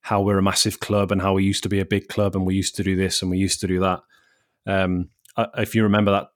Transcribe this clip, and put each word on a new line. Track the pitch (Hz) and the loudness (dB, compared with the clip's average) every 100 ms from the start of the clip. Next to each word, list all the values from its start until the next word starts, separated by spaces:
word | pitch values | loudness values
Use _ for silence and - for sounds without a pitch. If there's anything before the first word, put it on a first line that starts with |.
how | - 104 | 0 0
we're | 98 98 | 2 2
a | |
massive | 98 95 107 - | 2 2 -2 -4
club | - 101 98 | -2 0 0
and | 98 | 0
how | 95 | 2
we | 95 | 2
used | 98 101 | 2 0
to | 95 | -2
be | 98 | -2
a | 95 | 0
big | 101 - | -2 -2
club | - 101 | -2 -2
and | 98 92 | 0 0
we | |
used | 95 95 - | 0 -2 -4
to | |
do | 98 92 | -2 0
this | 95 - | 0 -2
and | 92 | -2
we | 92 | -2
used | 98 - | -2 -2
to | 92 | -2
do | 92 | 0
that. | 95 90 _ _ _ _ _ _ - | 0 -2 _ _ _ _ _ _ -2
Um, | 98 92 90 90 _ _ - | 0 0 0 -4 _ _ -4
I, | 113 - | -4 -2
if | 107 | -2
you | 113 | 2
remember | 107 104 104 | 4 4 4
that | 98 - | 0 -2